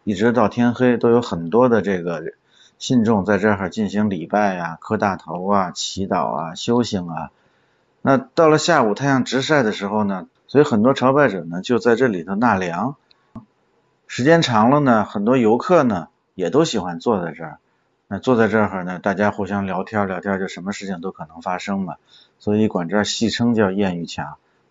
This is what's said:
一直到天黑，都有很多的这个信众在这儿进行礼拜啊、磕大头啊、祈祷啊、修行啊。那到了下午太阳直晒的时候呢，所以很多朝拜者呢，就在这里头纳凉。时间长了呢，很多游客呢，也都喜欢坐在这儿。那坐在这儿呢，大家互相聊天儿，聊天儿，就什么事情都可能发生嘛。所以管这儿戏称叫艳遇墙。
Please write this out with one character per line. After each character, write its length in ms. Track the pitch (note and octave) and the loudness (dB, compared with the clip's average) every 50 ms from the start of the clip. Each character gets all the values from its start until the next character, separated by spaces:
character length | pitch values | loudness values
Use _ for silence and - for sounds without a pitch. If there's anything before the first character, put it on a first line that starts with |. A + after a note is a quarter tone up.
| - | -6
一 120 | - G#2 | -4 -2
直 160 | F2+ G#2 A#2+ A#2 | 0 0 2 4
到 160 | A#2+ A2 G2 | 4 2 2
天 240 | - A#2+ A#2+ A#2+ A#2 | 2 2 0 0 2
黑， 240 | A#2 B2+ B2 A#2+ A2+ | 2 2 2 2 4
都 140 | - A#2 | 4 4
有 100 | A#2 A#2+ | 4 4
很 300 | A#2+ - - E2+ E2 E2 | 2 0 -4 -6 -4 0
多 180 | E2 A2+ B2+ B2+ | 2 4 4 4
的 140 | A#2 A2 F2+ | 4 2 2
这 180 | G2 G2 F2+ | 0 -2 -4
个 220 | E2+ F2 F2 D#2 D#2+ - - _ _ _ _ _ _ _ _ - | -4 -6 -6 -6 -8 -10 -14 _ _ _ _ _ _ _ _ -12
信 240 | - - C3 B2 A2 | -4 -2 0 2 2
众 200 | A2 A2+ G2+ F2+ | 2 2 0 2
在 120 | F#2+ G#2 G2 | 0 0 2
这 140 | F#2+ G#2+ | 2 2
儿 180 | G#2 F#2+ G2 F2 | 0 0 -2 -4
进 200 | - A2 G#2+ F#2+ | -4 -4 -4 -4
行 200 | F#2 G#2 G#2+ G#2+ | -2 -2 -2 -2
礼 160 | G2 F2 D#2+ | -2 -4 -6
拜 320 | E2 - G#2 G#2 G2+ F#2+ F2+ | -2 0 0 0 0 -2 -4
啊、 200 | E2+ E2+ E2+ - | -6 -8 -10 -10
磕 160 | - - A2 G2+ | -8 -4 -4 -2
大 180 | G#2+ G2+ F#2 | 0 -2 -2
头 320 | F2 - - D#2+ F2 F#2 G2 | -4 -8 -10 -10 -6 -4 -2
啊、 220 | G2+ G2+ F#2+ F2 | 0 0 0 -2
祈 380 | - - - - - - G2 F#2 | -4 -8 -10 -10 -8 -8 -6 -4
祷 260 | - F2+ D2 A1+ A#1 | -2 -2 -2 -2 -4
啊、 220 | C#2+ D#2+ E2 E2 | -6 -8 -8 -10
修 260 | - - - A#2+ A#2+ | -8 -4 -2 0 0
行 260 | A#2+ - - F#2+ F2 E2+ | 0 -2 -4 -6 -6 -8
啊。 220 | D#2+ D#2+ D#2 C#2 _ _ _ _ _ _ _ _ _ _ _ _ _ _ | -10 -12 -12 -14 _ _ _ _ _ _ _ _ _ _ _ _ _ _
那 160 | - B2+ C3+ B2+ | -2 0 0 0
到 320 | B2+ - _ - E3+ D#3 | 0 -2 _ 2 4 4
了 80 | D#3 D3+ | 4 4
下 260 | - - E3+ D3 B2+ | 2 2 2 2 2
午 120 | G#2+ G2+ | 2 0
太 100 | - C3+ | 0 0
阳 180 | C#3 C3+ C3 B2 | 0 0 0 0
直 200 | - A#2+ B2+ C3 | 0 -2 -2 0
晒 180 | C3+ D#3 D3 | 0 2 2
的 100 | B2 G#2+ | 2 0
时 160 | G2 - G2+ G2+ | -2 -4 -4 -4
候 160 | G2+ G#2+ G#2+ | -2 -2 -2
呢， 240 | G2+ G2 F#2 F2 - _ _ _ - | -2 -4 -6 -8 -12 _ _ _ 0
所 120 | - C3+ | 2 4
以 40 | D3 | 4
很 180 | D3 B2+ G#2+ | 4 4 4
多 140 | G#2+ B2+ C#3 | 4 4 4
朝 180 | - B2 B2+ C3+ | 4 2 2 4
拜 140 | C#3+ D3 C3 | 4 4 2
者 160 | G2 F#2 E2 | 2 -2 -6
呢， 180 | E2 E2+ F2+ | -8 -8 -8
就 160 | F#2+ - B2 A2+ | -2 0 0 2
在 180 | A2+ A#2 A#2 | 2 2 2
这 120 | A2 C3+ B2+ | 4 4 2
里 160 | G#2 F2+ D#2+ | 0 -2 -4
头 100 | F2 G2 | -6 -2
纳 220 | G2+ B2 A#2+ G#2+ | 0 2 2 2
凉。 400 | F#2+ F#2 F2 E2 F2 G#2 B2 D3+ - _ _ _ _ _ _ - - - _ _ _ _ _ _ _ _ _ _ _ _ - | 2 0 -2 -4 -4 -4 -6 -6 -10 _ _ _ _ _ _ -20 -20 -20 _ _ _ _ _ _ _ _ _ _ _ _ -12
时 160 | - - A#2+ | -6 0 4
间 180 | C#3+ E3 E3+ | 4 6 4
长 300 | D#3 C3 B2 G#2+ G#2+ A#2+ | 4 4 2 4 4 4
了 80 | C#3+ D3 | 4 4
呢， 260 | D3 C3+ A#2+ A2 G2+ | 4 4 4 2 2
很 200 | - - A2 G2+ | 0 -2 -2 0
多 120 | A2 B2+ C3 | 2 2 4
游 200 | A#2 G#2+ A2 - | 4 4 4 2
客 260 | - - F#3 E3+ C#3+ | 2 2 4 4 4
呢， 240 | B2 G#2 F2 E2 - _ _ _ _ _ | 2 0 -2 -4 -8 _ _ _ _ _
也 160 | - F2+ E2+ | -6 -4 0
都 160 | E2 C3+ E3 | 2 2 2
喜 140 | D#3+ - A2 | 0 0 -4
欢 200 | F2 F2+ F2 E2+ | -6 -6 -8 -4
坐 240 | - - A2+ G2 F2 | -2 0 0 0 -2
在 100 | E2 D2+ | -6 -10
这 100 | D#2 E2 | -12 -14
儿。 160 | D#2+ - - _ _ _ _ _ _ _ _ _ - | -16 -16 -18 _ _ _ _ _ _ _ _ _ -10
那 100 | G2+ G2 | -10 -4
坐 180 | - B2+ B2+ A2 | 0 2 2 4
在 100 | A2+ G#2 | 4 4
这 100 | G2+ A2 | 4 2
儿 280 | G#2+ G2 F#2+ F#2+ F2+ | 2 0 -2 -4 -6
呢， 140 | F2+ F2+ F2 | -8 -8 -4
大 140 | - G#2 G2 | -2 -2 0
家 180 | F2 G#2 G#2 | 0 0 0
互 140 | G2 - G2+ | 0 -2 -4
相 200 | F#2 G2+ G2+ G2 | -4 -4 -4 -4
聊 180 | F#2+ F#2 F2+ F#2+ | -4 -4 -6 -6
天 160 | - - G#2+ | -4 -2 -2
儿， 80 | G2+ F#2+ | -2 -2
聊 140 | F#2+ F2+ | -4 -6
天 140 | F2+ G2+ G2 | -4 -4 -4
儿， 40 | F#2 | -4
就 80 | F#2+ F2+ | -4 -6
什 160 | - - E2+ | -8 -10 -8
么 80 | G2 | -8
事 140 | G2+ - G#2 | -8 -8 -8
情 160 | G2 G2 E2+ | -10 -8 -8
都 100 | E2+ F#2+ | -8 -10
可 140 | F2+ - F2+ | -10 -12 -16
能 160 | D#2 E2 E2+ | -18 -16 -12
发 160 | E2 F#2+ F2+ F2+ | -8 -6 -6 -6
生 240 | - - G2+ G2 | -6 -6 -6 -4
嘛。 140 | F#2+ F2 D2+ - _ _ _ _ _ _ _ _ | -6 -6 -10 -14 _ _ _ _ _ _ _ _
所 160 | - G#2 G#2 | -4 0 2
以 140 | G#2+ A2 G#2+ | 2 2 2
管 180 | - F#2 E2+ D#2+ | 0 -2 -4 -2
这 80 | F#2 | 0
儿 80 | G#2 G#2 | 0 0
戏 260 | - - - A#2 G#2+ | -2 -2 -2 -2 -2
称 240 | - - A#2+ A#2+ A#2+ | 0 0 0 0 2
叫 160 | A2 A2 F#2+ | 2 2 2
艳 280 | F#2+ G2 G#2 F#2+ F2+ E2+ | 2 0 -2 -2 -2 -4
遇 80 | E2+ | -8
墙。 320 | - - - D2+ - - - _ _ _ _ _ _ | -10 -10 -10 -10 -12 -12 -18 _ _ _ _ _ _